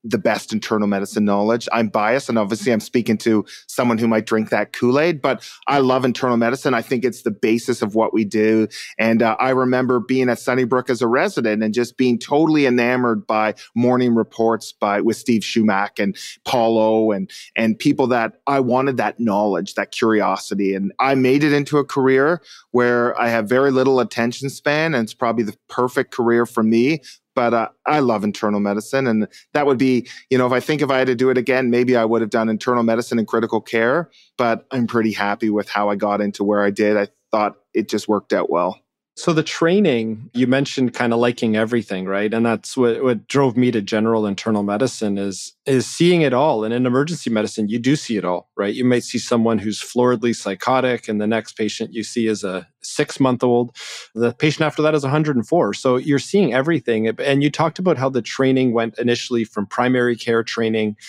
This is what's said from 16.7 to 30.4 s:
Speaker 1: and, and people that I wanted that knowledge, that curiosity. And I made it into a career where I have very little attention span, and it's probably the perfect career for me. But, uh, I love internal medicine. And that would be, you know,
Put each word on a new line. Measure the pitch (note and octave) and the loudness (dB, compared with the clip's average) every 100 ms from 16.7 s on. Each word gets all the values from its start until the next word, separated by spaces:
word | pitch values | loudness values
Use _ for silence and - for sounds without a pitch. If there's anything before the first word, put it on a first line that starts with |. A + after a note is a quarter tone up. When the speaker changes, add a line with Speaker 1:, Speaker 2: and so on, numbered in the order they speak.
| A2+ A2 A2 A2 | 2 2 2 2
Speaker 1:
and, | G2 F#2+ - - - | 0 -6 -12 -8 -2
and | A2+ G#2+ | 0 0
people | D3+ C#3+ B2+ | 0 0 0
that | A#2+ A2+ - - | 0 -2 -6 -2
I | C#3 | 0
wanted | B2 B2+ C3+ B2 | 2 0 0 -2
that | G#2+ - | -4 -2
knowledge, | A#2 G2+ G#2 F2+ G2 - | -2 0 0 -2 -4 -6
that | G2+ | -6
curiosity. | - A2+ G#2+ F#2+ F#2+ - G2+ G2 | -2 0 2 0 -2 -4 -2 -2
And | G2 G2 - | -2 -6 -2
I | C3 | 0
made | C#3 B2+ C#3 | 2 2 2
it | D3+ | 2
into | D3 C#3+ D3 | 0 0 -2
a | C3+ | -2
career | C#3+ C3 C3 C#3+ E3+ - - _ | 0 2 2 2 -2 -6 -20 _
where | B2 A#2+ B2 A#2+ - | 0 2 2 0 0
I | A#2+ | 0
have | A#2 G#2 | 0 2
very | B2+ C#3 | 2 4
little | C3 C3 C3 | 2 4 2
attention | A2+ - A#2 A#2+ C3+ | 0 -2 -4 -4 -10
span, | - D3 D3 E3 C#3 | -6 -2 0 0 -2
and | |
it's | A2 | -4
probably | - A#2+ A#2 | -4 -2 0
the | G#2 - _ | -4 -6 _
perfect | - B2 C#3 B2+ | -4 -2 -2 -4
career | - A#2 A#2 A#2 | -2 2 2 2
for | - | 0
me. | A2 A2+ B2+ D#3 - - _ | 2 4 2 0 -8 -20 _
But, | - A#2 | -2 0
uh, | A#2 A2 _ - | 0 -2 _ -2
I | D3+ | 0
love | B2+ G#2+ G#2+ | 2 0 -2
internal | F#2+ G#2 G#2 | -2 -2 0
medicine. | G2+ G#2 G#2 C3+ C3+ | 0 -2 -2 -2 0
And | A2 G#2 - _ | 0 -2 -8 _
that | D3 C#3+ | 0 2
would | B2+ | 2
be, | C3 B2 A#2 - - | 2 2 -2 -20 -2
you | |
know, | C3 | 2